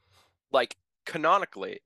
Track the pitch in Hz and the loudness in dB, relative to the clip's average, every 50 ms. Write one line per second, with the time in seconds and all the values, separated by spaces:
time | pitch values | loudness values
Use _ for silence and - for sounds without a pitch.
0 | _ _ _ _ _ _ _ _ _ - - 131 120 - - _ _ _ _ _ | _ _ _ _ _ _ _ _ _ 0 0 0 0 0 -6 _ _ _ _ _
1 | - - - 160 151 165 190 196 180 - - 98 95 92 - - _ | -16 -10 -8 0 2 4 4 2 2 -4 -8 -10 -10 -10 -10 -14 _